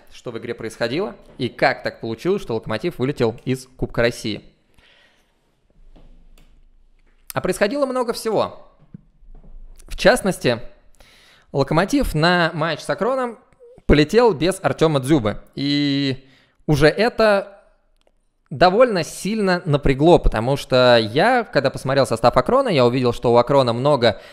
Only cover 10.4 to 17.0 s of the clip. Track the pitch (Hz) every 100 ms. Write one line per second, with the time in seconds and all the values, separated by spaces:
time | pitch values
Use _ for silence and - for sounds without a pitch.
10.4 | 143 113 - - _ - - _ _ _
11.4 | _ 139 139 156 196 285 202 156 165 180
12.4 | 165 170 165 156 - 147 208 262 247 220
13.4 | _ _ - - - 147 151 214 247 147
14.4 | 165 190 139 127 160 147 127 156 107 101
15.4 | - - 139 143 143 139 139 131 - _
16.4 | _ _ - 147 151 190